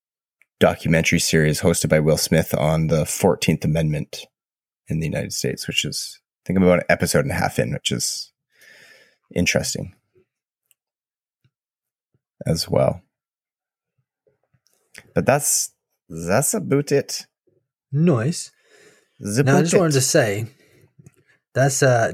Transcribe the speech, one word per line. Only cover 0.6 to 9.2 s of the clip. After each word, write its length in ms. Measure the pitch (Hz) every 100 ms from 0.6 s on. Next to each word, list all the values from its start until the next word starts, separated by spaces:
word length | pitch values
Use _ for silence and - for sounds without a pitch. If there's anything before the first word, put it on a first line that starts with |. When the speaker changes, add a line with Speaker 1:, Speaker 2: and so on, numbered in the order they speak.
Speaker 1:
documentary 580 | 82 85 80 80 80 87
series 420 | - 80 78 76
hosted 260 | 90 85 78
by 100 | 78
Will 180 | 76 76
Smith 380 | - 80 -
on 320 | - 76 80 80
the 180 | 80
Fourteenth 600 | 73 - 98 - - 78
Amendment 640 | 80 78 80 73 - - - _ _ _ _ _ _
in 140 | 80
the 60 | 80
United 260 | 73 73
States, 340 | - - - -
which 180 | -
is, 360 | 151 - - -
I 260 | _ _ -
think 100 | 92
I'm 40 |
about 180 | 90 87
an 40 | -
episode 360 | 85 - -
and 80 | 69
a 20 |
half 240 | 85 - -
in, 140 | 58
which 180 | - -
is 400 | - - - - _ _ _ - - - - _ _